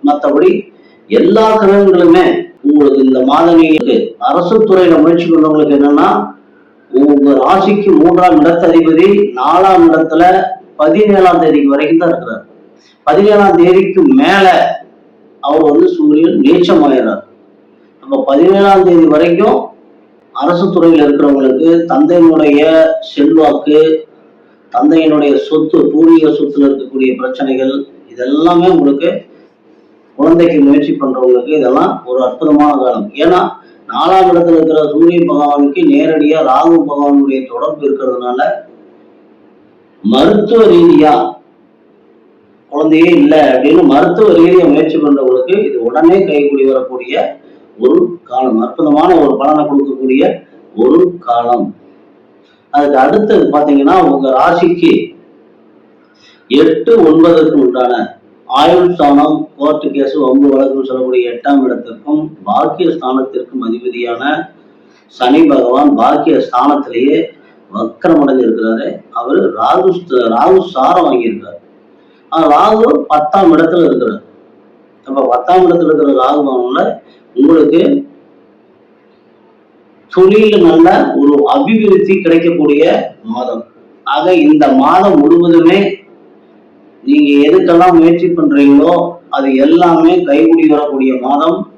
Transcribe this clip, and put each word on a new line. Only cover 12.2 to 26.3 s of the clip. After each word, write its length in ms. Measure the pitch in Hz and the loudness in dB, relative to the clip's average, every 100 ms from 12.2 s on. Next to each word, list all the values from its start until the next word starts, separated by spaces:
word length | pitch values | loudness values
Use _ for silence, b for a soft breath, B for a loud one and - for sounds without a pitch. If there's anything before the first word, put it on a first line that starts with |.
| - 113 - _ _ _ b b | -8 -14 -16 _ _ _ b b
பதினேழாம் 520 | - 180 208 208 196 170 | -2 0 2 2 2 2
தேதிக்கு 460 | 175 185 196 196 | 4 2 2 0
மேல 720 | 143 131 151 196 190 180 - - - _ _ _ _ _ | 2 2 2 2 2 0 0 -6 -14 _ _ _ _ _
அவர் 300 | 139 156 156 | -4 0 0
வந்து 160 | 147 185 | 2 0
சூரியன் 520 | - 151 151 165 - | 0 0 2 0 0
நீச்சமாயிடுறார். 840 | 131 180 175 175 143 131 113 101 - _ _ _ _ _ _ _ | 2 2 0 0 0 0 -2 -6 -12 _ _ _ _ _ _ _
அப்ப 220 | 269 277 - | -8 -6 -2
பதினேழாம் 580 | 139 175 196 196 190 | 2 2 2 2 2
தேதி 220 | 185 170 151 | 2 2 2
வரைக்கும் 640 | 151 170 175 214 - - - _ _ _ _ _ | 2 0 0 0 -2 -6 -18 _ _ _ _ _
அரசு 320 | - 143 175 190 | -8 -4 -2 -2
துறையில 320 | 175 165 156 | 0 2 2
இருக்கிறவங்களுக்கு 880 | 147 143 143 139 131 131 165 170 170 | 2 2 0 0 0 0 2 0 0
தந்தையினுடைய 1000 | 143 156 175 165 156 151 143 156 160 160 - | -2 0 4 4 4 2 2 2 2 2 -2
செல்வாக்கு, 1080 | - - 143 160 151 139 - 151 160 156 - _ _ _ _ _ _ | -8 -2 0 2 2 0 0 2 2 0 -6 _ _ _ _ _ _
தந்தையினுடைய 640 | 120 143 160 156 151 143 139 | -2 0 2 0 0 0 -2
சொத்து, 540 | - 156 160 160 143 | -2 -4 0 0 0
பூர்வீக 400 | 151 165 165 | 2 4 4
சொத்துல 300 | 151 | 2